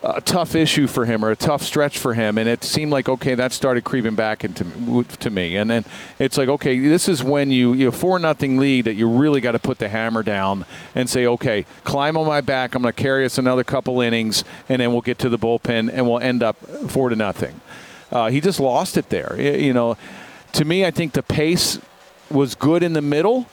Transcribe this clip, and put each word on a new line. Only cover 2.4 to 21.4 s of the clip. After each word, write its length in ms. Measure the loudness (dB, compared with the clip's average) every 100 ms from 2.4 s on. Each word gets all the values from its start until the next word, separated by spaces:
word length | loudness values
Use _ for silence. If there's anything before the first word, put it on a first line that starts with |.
| 0
it 160 | -2
seemed 260 | -2 -2 0
like, 160 | 0 0
okay, 280 | -2 0
that 180 | 0 -2
started 320 | 0 0 0
creeping 300 | 0 -2 0
back 300 | 0 -2 -2
into, 200 | -6 -6
w-, 400 | -8 -6 -2 0
to 240 | 0 -6 -4
me. 280 | -2 -2 0
And 120 | 0
then 160 | 0 -2 -14 -18 -2
it's 200 | -2 0
like, 100 | 0
okay, 300 | 0 0 2
this 280 | 4 4 2
is 160 | 0
when 280 | 0 0 2
you, 240 | 4 4
you 100 | 4
have 120 | 2 2
four 220 | 0 2
nothing 380 | 0 0 0 2
lead 300 | 4 2 0
that 80 |
you 160 | 2 2
really 320 | 4 4 2
gotta 160 | 2 -2
put 200 | -2 -4
the 120 | -4
hammer 320 | -2 -2 -2
down 420 | 0 0 0 -2 -6 -14 -8
and 160 | -4 -2
say, 160 | 2 2
"Okay, 400 | 0 0 -2 -4 -8
climb 320 | -4 -2 0 0
on 100 | 0
my 140 | 0
back. 340 | 0 -2 -2
I'm 60 | 0
gonna 140 | -2
carry 320 | 0 0 2 0
us 100 | 0
another 260 | 2 0
couple 380 | 0 -2 0 0
innings, 420 | 2 0 0 -2 -6 -16 -4
and 100 | 0
then 120 | 2
we'll 100 | 0
get 160 | -2 -2
to 100 | -2
the 100 | 0
bullpen, 520 | 0 0 0 -2 0
and 160 | 0 0
we'll 120 | 2
end 220 | 0 2
up 140 | 0 0 -10 -10 -4
four 220 | 0 0
to 60 | 0
nothing." 440 | -2 -2 -6 -8 -20 -20 -20 -20 -6
Uh, 200 | -2 0
he 100 | 2
just 180 | 0 0
lost 380 | 0 0 0 -2
it 140 | -2
there. 240 | -4 -4 -2
Y-, 140 | -2
you 240 | 2 2
know, 240 | 2 0 -2 -8 -20 -20 -20 -8
to 120 | -4
me, 220 | 0 2 0
I 40 |
think 220 | 0 -2
the 100 | -4
pace 560 | -2 0